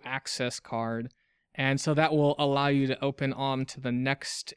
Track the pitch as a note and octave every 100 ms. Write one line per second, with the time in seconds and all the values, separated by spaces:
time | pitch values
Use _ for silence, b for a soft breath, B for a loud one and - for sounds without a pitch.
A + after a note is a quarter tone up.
0 | B2 C3 - - B2 - - A#2 A2+ A2+
1 | A#2+ - _ _ _ - C3+ C#3 - D3
2 | D#3 D3+ D3 D3 D3 C#3 C#3+ C#3+ C3+ C3
3 | C#3 C#3 C3+ C3 C3+ C3 C3 - B2 B2
4 | C3 C3+ - - -